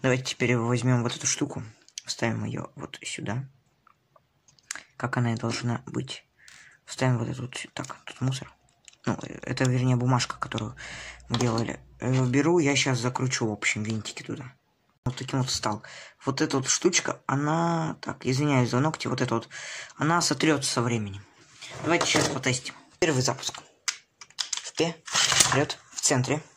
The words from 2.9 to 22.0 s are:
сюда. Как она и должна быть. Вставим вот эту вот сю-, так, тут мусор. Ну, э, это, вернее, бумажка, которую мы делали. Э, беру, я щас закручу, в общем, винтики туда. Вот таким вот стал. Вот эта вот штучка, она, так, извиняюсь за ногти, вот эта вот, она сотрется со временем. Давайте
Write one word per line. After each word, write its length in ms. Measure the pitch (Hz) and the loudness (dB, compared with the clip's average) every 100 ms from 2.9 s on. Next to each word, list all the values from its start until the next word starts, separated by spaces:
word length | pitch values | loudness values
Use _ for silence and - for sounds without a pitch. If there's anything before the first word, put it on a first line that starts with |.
| - | -12
сюда. 400 | - - - 123 135 _ _ _ _ _ _ _ _ _ _ _ _ - - _ | -10 -8 -6 -6 -6 _ _ _ _ _ _ _ _ _ _ _ _ -14 -14 _
Как 220 | 127 127 | -2 0
она 160 | 120 | 0
и 40 | 113 | 0
должна 460 | 117 120 123 120 - | -2 -2 -2 -4 -4
быть. 400 | - 131 - _ _ - - - - - | -8 -6 -10 _ _ -20 -20 -20 -20 -18
Вставим 320 | - 131 120 | -2 2 2
вот 100 | 117 | 0
эту 140 | 127 | -4
вот 140 | 123 - | -8 -10
сю-, 140 | - | -10
так, 240 | - 143 - - | -10 -10 -10 -16
тут 160 | - | -4
мусор. 320 | 127 131 - - _ _ - _ - | -2 -2 -8 -18 _ _ -20 _ -4
Ну, 120 | - | -4
э, 160 | - - | -6 -10
это, 200 | - 127 131 | -6 0 2
вернее, 300 | 123 127 123 | 4 4 4
бумажка, 420 | 123 127 - - | 4 2 0 -6
которую 360 | - 117 107 - - - - - - | -6 -4 -6 -10 -14 -14 -14 -16 -4
мы 80 | 120 | 2
делали. 420 | 120 113 113 - - - | 2 2 0 -4 -12 -6
Э, 260 | 123 131 127 | 0 2 4
беру, 340 | 127 147 175 | 4 4 4
я 160 | 143 139 | 4 4
щас 240 | 143 127 | 2 2
закручу, 480 | 123 127 127 - 117 | 0 0 -2 0 -2
в 40 | |
общем, 320 | 104 - - | 0 -2 0
винтики 400 | 107 110 - - | -2 -4 -6 -12
туда. 300 | - 147 127 - _ _ _ _ - | -10 -10 -10 -18 _ _ _ _ -6
Вот 100 | 123 | -4
таким 240 | 127 135 | -2 0
вот 100 | 127 | 0
стал. 320 | - - 107 - - - _ - | 0 -2 -4 -8 -18 -20 _ -4
Вот 160 | 131 | 0
эта 160 | 156 135 | 0 0
вот 100 | 131 | 0
штучка, 540 | - 185 180 - - - | 2 4 2 -2 -6 -2
она, 720 | 139 147 160 170 165 160 - | 0 2 2 2 0 -2 -4
так, 240 | - - - | -8 -4 0
извиняюсь 440 | 131 147 135 123 | 2 4 4 4
за 100 | 120 | 4
ногти, 280 | 151 156 - | 2 0 -4
вот 140 | 123 | 0
эта 140 | 123 117 | 0 0
вот, 140 | - - - - - - | -2 -14 -12 -12 -14 -2
она 240 | 147 170 | 2 4
сотрется 500 | 165 143 156 143 135 | 2 2 4 4 2
со 100 | - | 0
временем. 440 | 120 117 104 98 - - - - - - | 2 0 -2 -8 -16 -20 -20 -20 -16 -6
Давайте 220 | 147 175 | 0 2